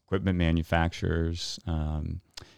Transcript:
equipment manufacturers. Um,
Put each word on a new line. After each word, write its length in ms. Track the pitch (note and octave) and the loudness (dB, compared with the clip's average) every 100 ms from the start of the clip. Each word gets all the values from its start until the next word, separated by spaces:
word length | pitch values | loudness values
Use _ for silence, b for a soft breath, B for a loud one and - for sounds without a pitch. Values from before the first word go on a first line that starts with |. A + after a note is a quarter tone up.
| - | -4
equipment 320 | G2 G2 F2+ | -2 0 2
manufacturers. 1200 | E2 E2 D#2+ E2 E2 - F2+ E2 E2 E2+ - - - | 4 2 2 2 2 0 0 0 0 -2 -6 -8 -4
Um, 560 | D#2+ D#2 D#2 - F2 - - B | -2 -2 -2 -4 -6 -10 -20 B